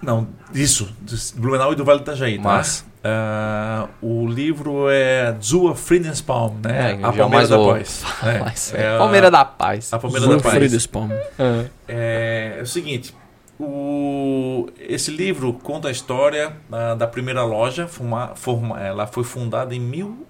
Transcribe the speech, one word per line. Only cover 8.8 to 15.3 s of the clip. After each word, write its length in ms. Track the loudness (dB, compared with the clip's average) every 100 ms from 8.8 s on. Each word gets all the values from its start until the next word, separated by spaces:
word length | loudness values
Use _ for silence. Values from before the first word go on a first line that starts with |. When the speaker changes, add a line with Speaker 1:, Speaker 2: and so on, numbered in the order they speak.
Speaker 1:
é 140 | 0 2
a 20 |
Speaker 2:
Palmeira 320 | 4 8 8
da 140 | 8 4
Paz. 480 | 2 -2 -2 -4
Speaker 1:
a 60 | -6
Palmeira 260 | -2 0 4
Speaker 3:
Zur 120 | 4
Speaker 1:
da 40 |
Paz. 120 | 4 4
Speaker 3:
Friedensbaum. 540 | 4 2 0 -4 -4 -6 -8 -2
Speaker 2:
É. 280 | 0 0 -4 -10 -10
Speaker 1:
É, 680 | -6 -2 -2 -2 -4 -6 -10
é 20 |
o 20 | -8
seguinte: 480 | -6 -6 -8 -8 -20 -20 _ _ -12
o, 1080 | -10 -6 -4 -2 -2 -2 -2 -2 -2 -4 -6 -10
esse 320 | -8 -4 -4
livro 420 | -2 -2